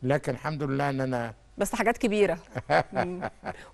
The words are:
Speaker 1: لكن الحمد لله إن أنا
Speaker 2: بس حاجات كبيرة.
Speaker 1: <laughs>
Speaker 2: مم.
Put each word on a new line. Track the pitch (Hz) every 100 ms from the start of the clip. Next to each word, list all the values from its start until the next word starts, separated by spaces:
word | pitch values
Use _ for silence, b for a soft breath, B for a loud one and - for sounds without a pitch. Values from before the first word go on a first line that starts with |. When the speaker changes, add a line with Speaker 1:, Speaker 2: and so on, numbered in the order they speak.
Speaker 1:
لكن | 127 147 143
الحمد | 123 151 156
لله | 143 135 143
إن | 135
أنا | 131 123 117 - - -
Speaker 2:
بس | 196
حاجات | - 214 240
كبيرة. | 233 208 190 165 - - -
Speaker 1:
<laughs> | 151 -
Speaker 2:
مم. | - 175 180 - - - B B